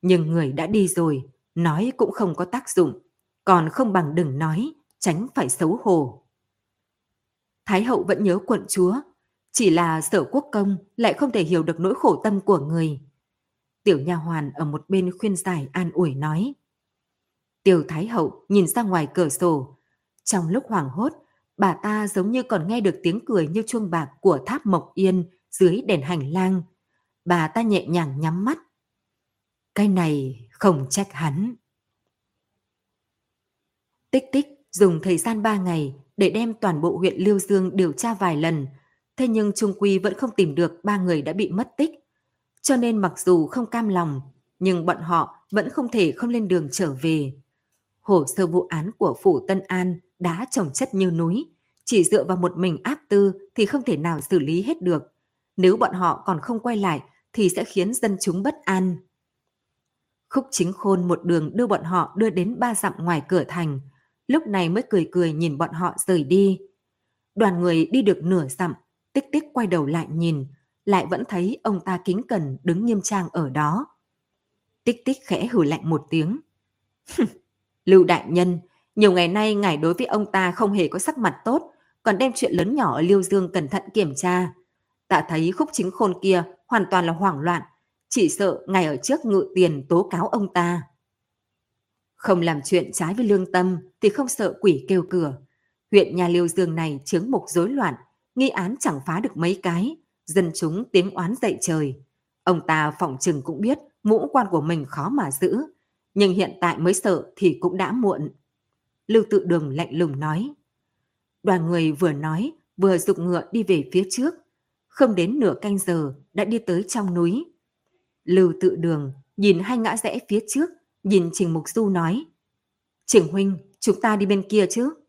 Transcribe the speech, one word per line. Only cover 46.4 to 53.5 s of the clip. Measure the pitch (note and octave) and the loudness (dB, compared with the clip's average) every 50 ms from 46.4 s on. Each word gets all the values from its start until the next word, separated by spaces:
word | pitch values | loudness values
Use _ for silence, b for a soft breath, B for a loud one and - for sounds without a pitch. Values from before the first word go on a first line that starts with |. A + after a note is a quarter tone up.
| A3 F#3+ | 0 0
đường | F#3 F3+ D#3 C#3 | 0 0 0 -2
trở | - - F#3+ D#3 C#3 C3 | -4 -4 -4 -4 -4 -2
về. | C3+ E3 D#3+ D#3 D3 C3+ C3+ - _ _ _ _ _ _ _ _ _ _ _ _ | -2 0 0 0 -2 -4 -8 -12 _ _ _ _ _ _ _ _ _ _ _ _
Hồ | _ - G3+ F3 C#3+ C3 - | _ 2 4 4 4 2 -2
sơ | - F#3+ E3+ | -2 -2 2
vụ | E3 F3+ F3+ - | 2 0 -2 0
án | - D#3+ D3+ F#3+ A3+ _ | -6 -6 -6 -6 -4 _
của | A3 F3 B2 - | -2 -2 -2 2
phủ | - G3 E3+ C3 - - | 2 2 2 2 0 -2
Tân | G3 F#3+ F#3+ - | -4 -4 -2 -4
An | F#3 F#3 F3+ F#3 F3 E3+ _ _ _ _ | -4 -2 -2 -2 -4 -6 _ _ _ _
đã | F3 F3 E3 F3 A#3 - | -4 -4 -4 -4 -8 -4
chồng | - C4+ G3 D3 C3 | -2 -4 -2 -2 -4
chất | - C4 - - | -6 -6 -4 0
như | F#3+ F#3+ F#3 | 0 0 0
núi, | E3+ E3 E3+ E3 E3+ A#3 E4 - _ _ _ _ _ _ _ | 0 0 0 0 -2 -2 -4 -8 _ _ _ _ _ _ _
chỉ | - - G#3 F3 | 0 4 4 4
dựa | D#3 - G#3+ - | 6 4 2 2
vào | F3 F#3 F3+ | 0 -2 0
một | F3 F3 F3+ D#3+ | 0 -2 0 0
mình | F3+ F#3+ D#3+ C#3+ - | -2 -2 -2 -2 -4
Áp | - C#4+ - _ _ | -6 -6 -6 _ _
Tư | G#3 G3+ G3+ G3 F#3 - - - | 2 4 4 4 2 -2 -14 -12